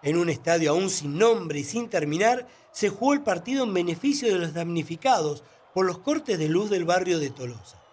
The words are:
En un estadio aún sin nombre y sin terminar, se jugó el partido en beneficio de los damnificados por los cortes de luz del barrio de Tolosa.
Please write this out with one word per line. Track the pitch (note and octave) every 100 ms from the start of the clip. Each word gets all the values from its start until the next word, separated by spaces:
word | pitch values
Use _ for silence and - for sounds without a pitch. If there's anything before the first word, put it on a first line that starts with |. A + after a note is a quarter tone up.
En | C#3+ E3
un | F3
estadio | D3 - E3+ D#3
aún | D#3+ F#3+
sin | F#3 D3 D3
nombre | A3+ A3+ E3 D3
y |
sin | C3+ A3+ A#3
terminar, | F#3 D3 D#3+ G#3+ B3 A#3+ - _
se | - G#3
jugó | G3 C4
el | C#4+
partido | C#4+ F3 G3+ C4+
en | B3
beneficio | F#3 F3 E3+ C#4 C#4+ A#3
de | F#3+
los | E3
damnificados | D#3+ E3+ E3+ D3+ E3 C4+ A3+ D3+ D3 - - _
por | F#3 F#3+
los | F3
cortes | - D4+ D4+ F3+
de | D#3
luz | E3+ G#3+
del | G3
barrio | E3+ F3+ F3+ E3
de | C#3+
Tolosa. | B2 B2 A2+ - - _